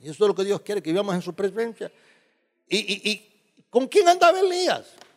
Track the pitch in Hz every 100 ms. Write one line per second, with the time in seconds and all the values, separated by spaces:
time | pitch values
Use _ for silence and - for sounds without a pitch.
0 | 143 151 208 190 196 196 - 202 160 180
1 | 202 180 170 170 196 202 233 - 196 _
2 | _ _ _ _ _ _ - 202 208 -
3 | 208 196 _ _ _ _ _ 240 262 415
4 | 349 359 349 370 381 359 349 135 - -
5 | -